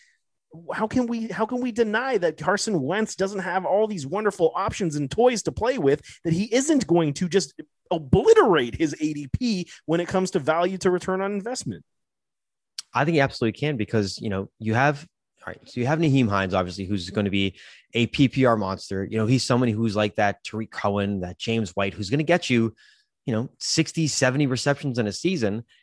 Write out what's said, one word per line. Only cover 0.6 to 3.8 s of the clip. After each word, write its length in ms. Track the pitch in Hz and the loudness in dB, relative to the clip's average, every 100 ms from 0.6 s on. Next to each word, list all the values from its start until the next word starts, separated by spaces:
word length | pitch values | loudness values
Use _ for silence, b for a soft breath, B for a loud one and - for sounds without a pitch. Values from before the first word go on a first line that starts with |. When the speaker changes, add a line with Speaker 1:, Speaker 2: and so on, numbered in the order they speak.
| 170 | -10
Speaker 1:
How 140 | - 220 | -6 -2
can 180 | 247 240 | -2 -2
we, 220 | 233 226 | -4 -6
how 180 | 190 220 | -4 -4
can 160 | 247 | -4
we 100 | 247 | -2
deny 460 | 226 220 214 262 226 | 0 0 0 0 0
that 200 | 170 - | 0 0
Carson 440 | 156 196 - 185 | 0 0 0 -2
Wentz 340 | 131 196 220 - | 0 -2 -2 -2
doesn't 240 | 196 202 | -4 -4
have 260 | 180 185 165 | -4 -4 0
all 220 | 190 | 2